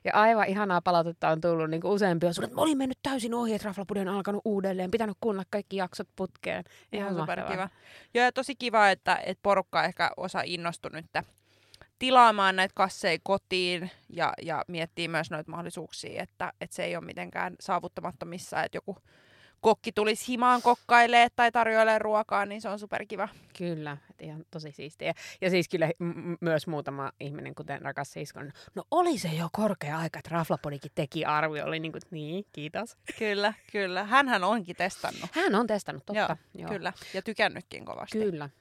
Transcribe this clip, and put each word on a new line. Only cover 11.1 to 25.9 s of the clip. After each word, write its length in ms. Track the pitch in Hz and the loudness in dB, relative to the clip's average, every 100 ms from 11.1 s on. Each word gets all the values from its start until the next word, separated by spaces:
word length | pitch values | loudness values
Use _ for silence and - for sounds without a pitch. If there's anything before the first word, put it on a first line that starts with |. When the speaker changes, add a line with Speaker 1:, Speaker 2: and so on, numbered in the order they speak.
| 151 - _ _ _ _ - - - | -6 -6 _ _ _ _ -20 -20 -4
Speaker 2:
tilaamaan 580 | 254 254 233 208 190 185 | 6 8 8 8 4 4
näitä 160 | 190 - | 0 2
kasseja 420 | 190 - 190 165 | 0 2 0 0
kotiin 680 | - 196 - 185 180 175 180 - - | 0 -2 0 -2 0 -2 -6 -12 -12
ja, 240 | 170 151 - | -2 -2 -2
ja 220 | 165 151 - | -4 -4 -4
miettii 400 | 170 165 - 165 | -6 -6 -6 -4
myös 220 | 160 156 | -2 -4
noita 200 | 156 156 | -6 -8
mahdollisuuksia, 720 | 165 175 180 160 - 160 - | -10 -10 -10 -12 -12 -10 -8
että, 300 | 185 - 180 - | -8 -8 -8 -8
että 160 | 175 - | -12 -6
se 80 | |
ei 120 | 170 170 | -6 -6
ole 80 | |
mitenkään 500 | 170 - 180 180 180 175 | -8 -12 -8 -6 -6 -6
saavuttamattomissa, 1040 | - 175 175 - 175 - 170 180 - - | -4 -4 -4 -8 -10 -10 -12 -12 -6 -4
että 140 | - - | -4 -6
joku 200 | - 185 _ _ _ _ _ _ | -10 -14 _ _ _ _ _ _
kokki 320 | 220 208 - | 2 2 0
tulisi 360 | 208 214 220 - | 0 0 0 -4
himaan 340 | 247 247 247 | 2 4 4
kokkailee 640 | 240 247 - 240 233 240 240 - | 4 2 6 6 8 8 6 6
tai 160 | 240 | 4
tarjoilee 460 | 240 220 220 220 220 | 4 4 4 6 4
ruokaa, 480 | 214 214 - 202 202 | 2 0 2 0 -2
niin 140 | 208 | -6
se 80 | 208 | -8
on 100 | 202 | -8
superkiva. 500 | 208 - 208 208 - - - - | -6 -8 -6 -6 -6 -8 -18 -8
Speaker 1:
Kyllä, 380 | 175 160 151 143 - | -6 -4 -8 -10 -14
et 120 | - | -18
ihan 220 | 156 156 - | -14 -14 -14
tosi 220 | 160 151 | -14 -14
siistiä. 420 | 147 143 - 160 - - - | -14 -16 -8 -6 -6 -12 -4
Ja 100 | 185 | 2
siis 180 | 180 165 | 2 2
kyllä 220 | 170 156 | 2 0